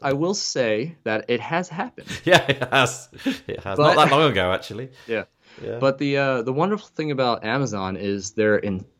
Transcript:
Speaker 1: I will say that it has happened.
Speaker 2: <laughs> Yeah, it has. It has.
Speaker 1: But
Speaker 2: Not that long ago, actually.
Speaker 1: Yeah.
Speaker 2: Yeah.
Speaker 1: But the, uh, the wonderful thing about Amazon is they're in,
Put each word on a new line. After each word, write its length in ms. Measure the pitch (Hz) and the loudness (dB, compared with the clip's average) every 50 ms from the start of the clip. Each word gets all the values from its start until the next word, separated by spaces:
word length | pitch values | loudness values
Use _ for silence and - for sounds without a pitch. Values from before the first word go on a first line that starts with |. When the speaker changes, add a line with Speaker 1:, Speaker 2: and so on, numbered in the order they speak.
Speaker 1:
I 100 | - 139 | -4 -2
will 220 | 139 139 160 185 208 | -2 0 -2 -2 -2
say 640 | - - - - 139 123 110 107 107 135 170 165 _ - | -4 -4 -4 -2 0 0 0 0 0 -2 -6 -8 _ -4
that 200 | 113 110 113 - - | -4 -4 -2 -2 -2
it 120 | 120 113 | -2 -2
has 280 | 110 - 165 180 175 - | -2 -2 -4 -4 -4 -4
happened. 380 | 156 180 254 247 - - - - - | -8 -8 -10 -10 -10 -16 -14 -12 -10
Speaker 2:
<laughs> 80 | - - | -4 2
Yeah, 200 | 165 180 165 - - | 6 6 6 6 4
it 140 | 135 - 123 - | -2 -2 0 0
has. 360 | 127 135 127 123 - - - - - - - 269 - - - | 2 2 2 2 0 -6 -14 -20 -14 -8 -6 -4 -4 -6 -6
It 140 | - - - - | -10 -10 -8 -6
has. 120 | 98 98 147 | -4 0 4
Speaker 1:
But 160 | 147 156 180 | 4 6 6
Speaker 2:
Not 140 | 151 151 - | 6 6 6
that 20 | 139 | 6
long 160 | 147 160 143 | 4 4 4
ago, 220 | 107 95 90 90 | 4 2 2 0
actually. 380 | 92 - - - 101 110 131 135 - - - | 0 -2 -4 -8 -12 -12 -12 -14 -16 -14 -8
Speaker 1:
Yeah. 180 | - 113 104 - _ _ _ _ - - - - | -6 -4 -4 -4 _ _ _ _ -20 -20 -14 -10
Speaker 2:
Yeah. 140 | 107 110 120 | -8 -4 0
Speaker 1:
But 200 | 131 135 135 139 | 0 0 0 0
the, 180 | 147 139 139 139 | -2 -2 0 0
uh, 240 | 139 135 131 123 | 2 2 0 0
the 100 | 113 131 | -2 -2
wonderful 360 | 131 147 170 196 214 202 - - | 0 0 0 0 -2 -4 -6 -10
thing 220 | _ - 156 151 | _ -6 -4 -2
about 340 | 143 131 131 123 113 - - | 0 0 0 0 0 -2 -2
Amazon 520 | 110 120 139 139 117 107 98 95 95 95 | -2 -2 -2 -2 -2 -4 -4 -4 -6 -6
is 360 | 82 101 101 101 101 95 - | -4 -4 -4 -4 -4 -6 -6
they're 240 | - 110 107 107 107 - | -2 0 2 4 4 2
in, 260 | - 101 95 95 - - _ _ | 0 -2 -6 -6 -8 -12 _ _